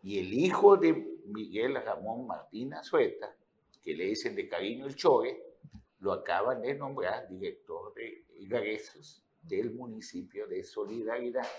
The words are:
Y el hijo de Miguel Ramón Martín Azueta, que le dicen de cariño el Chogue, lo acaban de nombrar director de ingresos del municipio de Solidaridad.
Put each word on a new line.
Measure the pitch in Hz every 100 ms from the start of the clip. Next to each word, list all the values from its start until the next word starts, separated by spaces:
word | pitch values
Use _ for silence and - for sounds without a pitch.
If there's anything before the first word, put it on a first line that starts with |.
Y | 95 98
el | 92
hijo | 113 180 - 202 196
de | 165 160 - - -
Miguel | 107 107 101 123 135
Ramón | 110 92 104 117 123
Martín | 80 - 104 131
Azueta, | 156 - 160 117 - 104 - _ _ _ _
que | -
le | 78 95
dicen | 107 - 101
de | 92
cariño | 85 98 120 139
el | 135
Chogue, | 170 127 117 - - - - - - _
lo | 92
acaban | 90 - 87 110 127
de | 117 143
nombrar | 139 139 90 110 -
director | 92 98 - - 82 101
de | 113 113 - _ 82
ingresos | 95 117 104 107 - - - - _ _
del | 165 95 117
municipio | 117 123 110 - 131 90 98 104
de | 92
Solidaridad. | - - 101 117 110 120 123 123 117